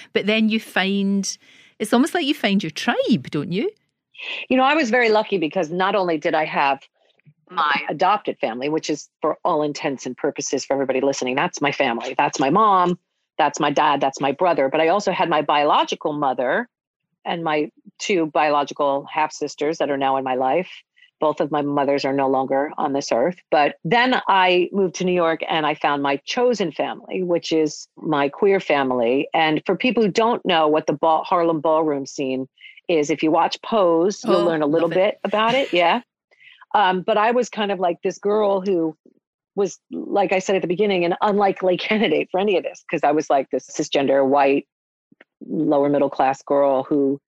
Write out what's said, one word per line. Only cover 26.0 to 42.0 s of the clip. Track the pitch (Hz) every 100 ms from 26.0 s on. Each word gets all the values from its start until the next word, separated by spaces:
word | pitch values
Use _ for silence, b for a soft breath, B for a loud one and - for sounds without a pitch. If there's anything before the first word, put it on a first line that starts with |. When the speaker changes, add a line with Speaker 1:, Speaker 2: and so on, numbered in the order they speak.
Speaker 2:
my | 143 143 -
chosen | - 247 226 175
family, | - 139 113 - 190
which | 180 170 -
is | 160 156 - - -
my | - 147 143
queer | - 202 196
family. | - 143 131 127 117 135 -
And | 165 156 151 -
for | 180
people | 254 220
who | 214
don't | 233 226 240 185
know | 170 156
what | 156 156
the |
ball-, | 147 165 160
Harlem | - 175 165 165
ballroom | 160 156 160 139 135
scene | - 135 131 131 B B B -
is, | 165 147
if | 151
you | 160
watch | 156 170 -
Pose, | - 226 175 165 185 202 226
you'll | 190
Speaker 1:
Oh, | 170
Speaker 2:
learn | 160
a | 147
little | 160 165
Speaker 1:
love | 170
it. | 196
Speaker 2:
bit | -
about | 202 208 220 254
it. | 277
Speaker 1:
<laughs> |
Speaker 2:
Yeah. | 175 170 226 - _ _ B B B -
Um, | - 185 185
but | 175 214
I | 220
was | 247 240
kind | - 208
of | 190
like | 185 165
this | 196 -
girl | 202 214 208 196
who | 190 180 160 151 _ _ _ _ _ -
was, | 196 - _
like | - - 202 190
I | 190
said | 185 190
at |
the | 175
beginning, | 175 208 190 170
an | -
unlikely | 214 202 202 185 185 180
<laughs> | -
candidate | 214